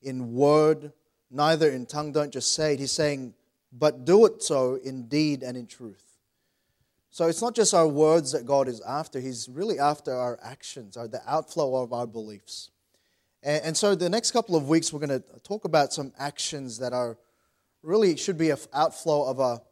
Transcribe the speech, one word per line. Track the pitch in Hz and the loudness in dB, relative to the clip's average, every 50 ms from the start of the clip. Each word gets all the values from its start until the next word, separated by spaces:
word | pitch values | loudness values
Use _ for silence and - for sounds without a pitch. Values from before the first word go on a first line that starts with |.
in | _ 135 131 127 127 117 117 | _ -8 -8 -8 -8 -6 0
word, | 123 139 143 147 151 151 156 156 151 147 147 _ _ _ _ _ _ _ _ | 2 4 6 6 6 6 4 2 0 -2 -18 _ _ _ _ _ _ _ _
neither | 123 135 147 156 165 156 160 151 | -4 0 2 2 2 4 2 2
in | 131 127 123 - | 2 0 -8 -8
tongue. | - 147 151 151 | -8 -8 -8 -2
Don't | 135 151 147 143 | -2 -2 -2 -2
just | - 131 120 - - | -6 -6 -4 -4 -2
say | - 156 156 147 | 0 0 0 0
it. | 131 | -2
He's | 139 131 | -2 -6
saying, | - - 160 147 143 135 131 123 101 _ _ _ _ _ _ _ - | -2 0 0 0 -2 -4 -8 -12 -14 _ _ _ _ _ _ _ -6
"But | 120 147 151 135 131 127 | 0 0 0 0 0 2
do | 127 180 208 226 | 6 8 8 8
it | 202 - - - | 8 6 2 -4
so | - 156 135 131 127 127 | -2 0 2 2 0 -2
in | 135 - 135 131 131 120 113 | -4 -6 -8 -10 -10 -8 -2
deed | 131 151 156 151 147 135 | 0 2 2 2 0 -2
and | 127 123 123 127 | -6 -10 -10 -12
in | 120 | -12
truth." | 107 - _ 127 110 95 _ _ _ _ _ _ _ _ _ _ _ _ _ _ _ _ _ _ _ _ _ _ _ | -16 -18 _ -18 -18 -18 _ _ _ _ _ _ _ _ _ _ _ _ _ _ _ _ _ _ _ _ _ _ _
So | _ - 170 165 | _ 0 0 0
it's | 165 - | 0 0
not | 226 240 226 | -2 -4 2
just | 240 214 180 - | 2 2 4 6
our | 180 165 160 | 6 4 4
words | 143 143 156 156 160 170 156 131 139 | 4 4 4 6 6 4 2 2 -4
that | 151 120 | -4 -2
God | 120 139 139 135 131 | 0 2 2 2 0
is | 123 113 | -2 -8
after. | 95 107 127 147 160 - - 139 | -8 -8 -6 -6 -6 -6 -10 -10
He's | 127 131 127 117 110 127 | -8 -8 -10 -10 -12 -14
really | 127 143 190 226 190 135 | -10 -8 -6 -6 -2 0
after | 143 147 151 147 - - 131 | 0 0 0 0 -4 -6 -4
our | 123 123 123 120 - - | -2 -4 -4 -4 -8 -12
actions, | 113 127 _ - - - 139 117 98 98 | -16 -18 _ -18 -18 -16 -16 -18 -18 -14
or | 117 117 113 | -14 -14 -10
the | 110 - - 113 | -12 -12 -6 -4
outflow | 139 160 151 - - 165 151 135 127 131 | -4 -4 -4 -4 -4 -2 -2 0 0 -2
of | 127 117 | -2 -4
our | 123 120 123 117 | -6 -6 -6 -8
beliefs. | 107 117 110 107 107 98 _ - - - - - _ _ _ _ _ _ _ _ _ _ _ _ _ _ | -8 -12 -12 -12 -14 -18 _ -18 -16 -16 -16 -18 _ _ _ _ _ _ _ _ _ _ _ _ _ _
And, | _ 143 147 151 - | _ -2 -2 -2 -2
and | 156 160 - | -4 -4 0
so | - 202 202 | 2 2 2
the | 175 175 175 | 2 0 0
next | 185 226 - - | 0 0 -2 0
couple | - 240 220 - 175 | -2 -2 -2 2 0
of | 160 143 135 | 0 2 4
weeks, | 160 165 160 - 156 | 2 2 2 0 -6
we're | 147 | -6
gonna | 147 139 139 131 - _ - - _ | -4 -4 -4 -4 -6 _ -20 -20 _
talk | - 202 214 _ | -10 -10 -8 _
about | 185 156 156 143 131 | 0 2 2 2 2
some | - - 143 135 _ - | -2 -8 -8 -10 _ -10
actions | 135 147 143 - - - - 143 139 127 113 107 | -10 -10 -8 -8 -8 -8 -8 -8 -10 -10 -10 -8
that | 131 123 120 | -8 -4 -2
are | 123 123 117 113 _ _ _ _ _ _ _ _ _ _ _ _ _ | -2 -4 -4 -6 _ _ _ _ _ _ _ _ _ _ _ _ _
really | _ 156 180 214 220 190 160 | _ -2 0 2 4 4 2
should | 135 - - 190 151 | 0 -2 -6 -2 0
be | 160 160 | 2 0
an | 143 139 - - - | 0 0 -4 -8 0
outflow | 143 156 160 - - - 165 151 147 139 | 0 0 0 0 -4 -2 0 0 2 0
of | 127 135 127 | -2 -2 0
a | 135 127 120 113 _ _ | 0 0 0 -4 _ _